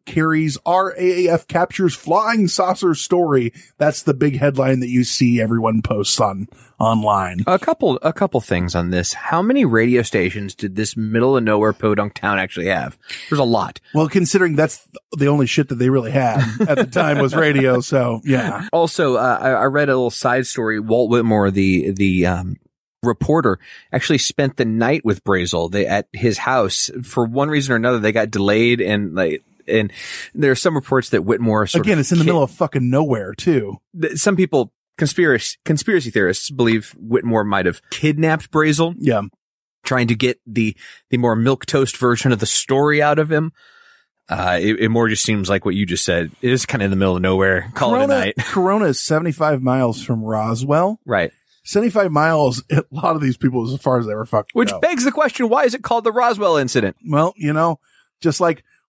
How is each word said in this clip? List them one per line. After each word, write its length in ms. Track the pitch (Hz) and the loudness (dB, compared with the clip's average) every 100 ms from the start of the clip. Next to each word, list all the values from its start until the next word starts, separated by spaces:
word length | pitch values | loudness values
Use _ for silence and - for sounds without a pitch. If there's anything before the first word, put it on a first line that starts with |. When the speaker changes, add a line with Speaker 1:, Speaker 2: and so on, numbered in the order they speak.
Speaker 1:
carries 540 | - 165 170 156 160 135 - | -6 -2 0 2 0 -2 0
"R 260 | 180 190 - | 0 0 -2
A 280 | 180 180 175 | -2 2 2
A 40 | |
F 120 | 165 - | 0 0
captures 480 | 175 180 - 185 | -2 -2 0 -2
flying 520 | - - 180 220 226 185 | 0 0 0 2 2 0
saucer 460 | - 185 185 185 | 0 0 0 0
story." 580 | 151 - 180 170 139 117 - - - | 0 0 0 2 2 0 -6 -14 -2
That's 240 | 147 151 | 0 0
the 100 | - | -2
big 260 | 135 147 135 | 2 0 2
headline 420 | 143 135 131 131 | 0 0 0 0
that 80 | 123 | 0
you 160 | 123 | 0
see 360 | 120 - 123 120 | 0 2 2 2
everyone 400 | 110 113 113 110 | 2 2 2 0
posts 380 | - 107 101 - | 0 -2 0 0
on, 280 | 110 98 104 - - - | 0 -2 -10 -14 -14 -2
online. 600 | 110 113 107 101 92 90 - | 0 2 2 0 0 -2 0
Speaker 2:
A 140 | 185 | 0
couple, 380 | - 330 208 127 | 0 0 0 0
a 100 | 160 | -2
couple 280 | - 196 127 | 0 0 0
things 340 | - 90 87 | 0 -2 0
on 160 | 87 85 | -2 0
this. 240 | 90 85 | 0 -2
How 260 | - - 165 | -6 -4 -2
many 240 | 208 277 | 0 2
radio 380 | 190 113 113 123 | 2 4 4 2
stations 520 | 113 - 90 104 101 - | 2 0 -2 -4 -10 -8
did 180 | 104 | -8
this 220 | 95 107 - | -4 -4 -4
middle 400 | 110 113 127 135 | -2 0 2 2
of 80 | |
nowhere 280 | 110 107 107 | 2 2 2
podunk 420 | 104 110 104 101 | 0 0 0 -2
town 240 | - 98 98 | -4 -2 -2
actually 260 | 95 - 87 | -2 -4 -2
have? 320 | 90 76 - - - - | -2 -4 -12 -16 -14 -4
There's 80 | 147 | 0
a 60 | |
lot. 360 | 127 113 - - _ | 2 0 -2 -10 _
Speaker 1:
Well, 140 | 151 156 | 0 0
considering 480 | 196 170 196 180 147 | 0 2 2 2 2
that's 300 | 156 - _ - - 151 | 0 -2 _ -20 -12 -2
the 120 | 143 | 0
only 180 | 147 127 | 2 2
shit 220 | - 143 | 0 -2
that 80 | 123 | 0
they 120 | 123 | 0
really 220 | 135 113 | 2 0
had 300 | 139 123 113 117 107 208 | 0 0 0 -2 0 0
at 80 | 202 | 0
the 100 | 170 | 0
time 280 | 180 160 143 | 0 0 2
was 160 | 139 | 0
radio, 460 | 165 151 139 131 123 | 2 2 4 2 2
so, 400 | 123 139 120 113 | 0 0 0 -2
yeah. 420 | 139 131 139 104 180 | 0 0 0 -6 -2
Speaker 2:
<laughs> 40 | |
Also, 420 | 160 165 - 151 | 0 0 0 0
uh, 240 | 123 123 117 | 2 2 2
I, 100 | 131 | 0
I 140 | 123 127 | 2 0
read 220 | 143 143 | 0 0
a 60 | |
little 160 | 131 120 | 2 0
side 360 | - 131 123 127 | -2 0 0 -2
story. 340 | - 110 107 | -4 -4 -2
Walt 280 | 110 113 113 | 0 0 2
Whitmore, 420 | 117 117 107 98 | 2 4 4 2
the, 400 | 98 95 92 78 | 2 2 2 0
the, 340 | 95 98 92 87 | 0 0 2 2
um, 300 | 90 90 92 _ _ _ _ | 0 -6 -10 _ _ _ _
reporter, 560 | - 220 - 156 127 92 - - - | -4 -2 0 0 0 -2 -8 -20 -6
actually 240 | - - 139 | -4 -2 -2
spent 400 | - - 139 - | -2 -2 -4 -2
the 60 | 117 | -2
night 380 | 110 113 156 113 | 0 0 0 0
with 180 | 98 | -2
Brazel. 460 | - 95 87 85 85 | 0 -2 0 -2 -2
They, 160 | 98 98 | -2 -2
at 220 | 101 - | -2 -4
his 240 | 98 117 98 | -2 -2 -2
house. 540 | - 131 101 - - - | -2 0 0 -2 -4 -6
For 220 | 123 - | -8 -2
one 240 | 113 123 143 | -2 -2 -2
reason 240 | 151 135 | -2 0
or 40 | 117 | 0
another, 220 | 120 120 | 0 0
they 140 | 107 | 0
got 180 | 110 107 | 0 -2
delayed, 520 | 107 98 107 120 120 | 0 2 4 2 2
and, 320 | 95 104 101 | 0 0 -2
like, 280 | 85 87 76 _ _ - | -2 -2 -2 _ _ -2
and 240 | 110 104 - - - - | 0 0 -6 -14 -14 -12
there 160 | - 139 | -2 0
are 40 | |
some 200 | 127 175 | 2 0
reports 340 | 156 - 131 - | -2 0 -2 -2
that 120 | 107 | -4
Whitmore 420 | 92 107 117 107 101 | -2 0 2 0 0
sort 200 | 170 214 | 0 0
Speaker 1:
Again, 80 | |
Speaker 2:
of 60 | 175 | 0
Speaker 1:
it's 120 | 135 | 2
in 60 | 170 | 2
the 60 | |
Speaker 2:
ki-, 20 | 160 | 2
Speaker 1:
middle 140 | 170 | 2
of 80 | 135 | 0
fucking 400 | - 160 135 123 | -2 -4 -2 0
nowhere, 420 | 135 156 117 95 | 0 0 -2 -4
too. 460 | 104 - 147 104 98 _ 175 | -6 0 0 -2 -10 _ -6
Speaker 2:
th-, 180 | 156 151 | -6 -2
some 180 | - 190 | 0 2
people, 380 | 185 147 120 _ _ - | 2 2 -2 _ _ -4
conspiracy, 580 | 151 - 170 120 - - | -2 2 2 2 0 -8
conspiracy 460 | - 151 - 190 123 | -2 -2 2 0 0
theorists, 400 | 107 92 95 - | 0 0 0 -4
believe 440 | 135 117 113 104 - | 0 2 0 -2 -14
Whitmore 440 | 110 120 117 110 | -2 -2 0 -2
might 200 | 104 98 | 0 0
have 160 | 90 85 - | 0 -4 -10
kidnapped 600 | - 156 147 160 156 - | -4 -2 0 0 0 -2
Brazel. 440 | 156 156 147 165 175 | 0 2 2 0 -2
Speaker 1:
Yeah. 240 | 135 110 98 _ _ _ _ _ | 0 0 -2 _ _ _ _ _
Speaker 2:
Trying 260 | - 131 117 | -4 0 0
to 60 | |
get 240 | 117 123 123 - | 0 0 -2 -6
the, 300 | 110 110 - - - - | -2 -2 -4 -16 -20 -6
the 80 | 123 | 0
more 200 | 120 113 | 0 2
milquetoast 600 | 117 117 - 151 131 - | 0 0 -2 -2 0 0
version 360 | 123 120 135 | 0 2 2
of 60 | 110 | 0
the 60 | |
story 560 | 107 - - 135 147 147 | 0 0 0 0 2 2
out 180 | 147 151 | 2 2
of 140 | 156 | 0
him. 200 | 156 160 - _ _ _ _ _ _ - | 0 -2 -8 _ _ _ _ _ _ -10
Uh, 300 | 82 90 90 | -4 -2 0
it, 180 | 98 104 | 0 0
it 100 | 110 | 0
more 180 | 117 113 | 2 0
just 160 | 107 | 0
seems 240 | - 107 92 | 0 0 0
like 160 | 98 | -2
what 100 | 104 | 0
you 120 | 95 98 | -2 -2
just 180 | 85 | -2
said. 260 | - 87 82 - | 0 0 -2 -4
It 100 | 123 | -2
is 140 | 131 - | -2 -2
kinda 180 | 123 | -2
in 60 | 101 | 0
the 60 | 95 | 0
middle 180 | 95 90 | 0 0
of 60 | |
nowhere. 480 | 92 95 95 92 98 | 0 2 2 0 -2
Call 180 | - 120 | -4 -2
Speaker 1:
Corona, 100 | 240 | 0
Speaker 2:
it 20 | |
a 200 | 277 277 - | 0 0 -2
night. 80 | - | -4
<laughs> 20 | |
Speaker 1:
Corona 460 | - 196 185 202 | -4 0 0 2
is 160 | 190 131 | 0 -2
seventy-five 640 | - 156 170 143 156 143 | -2 -2 -2 -2 0 0
miles 400 | 127 127 123 110 | 0 0 0 -2
from 200 | - 117 | -4 -4
Roswell. 800 | 110 110 110 123 135 147 185 220 - | -2 -4 -2 -4 0 2 0 -2 -4
Speaker 2:
Right. 260 | 104 82 _ _ _ | -2 -2 _ _ _
Speaker 1:
Seventy-five 480 | - 202 233 208 190 | -4 0 0 0 0
miles, 500 | 147 156 160 139 117 - | 2 2 2 0 0 -2
<laughs> 40 | |
a 140 | 139 - | -2 -2
lot 240 | 139 175 160 | -4 -2 0
of 60 | |
these 140 | 139 123 | -2 -2
people, 360 | 127 123 117 | -2 -2 -4
as 80 | 135 | -4
far 180 | - 127 | 0 0
as 80 | 110 | -2
they 60 | |
ever 120 | 107 110 | -6 -4
fucking 240 | 110 104 | -4 -2
Speaker 2:
Which 180 | 233 226 | -2 -2
Speaker 1:
know. 80 | - | 0
Speaker 2:
begs 240 | 339 320 | 0 0
the 80 | 254 | -2
question, 360 | 254 302 - 233 | 0 -2 0 0
why 160 | 247 | 2
is 100 | 247 | 0
it 80 | 247 | -2
called 220 | - 233 | -4 -2
the 80 | 220 | 0
Roswell 440 | 220 240 208 202 156 | 0 0 2 2 2
incident? 380 | 131 131 98 - | 2 0 0 -4
Speaker 1:
Well, 300 | - 147 170 - | -2 2 0 0
you 160 | 151 | -2
know, 280 | 156 170 156 _ _ _ _ | 0 0 -2 _ _ _ _
just 200 | 170 147 | -2 0
like, 220 | 175 160 _ _ | 0 -2 _ _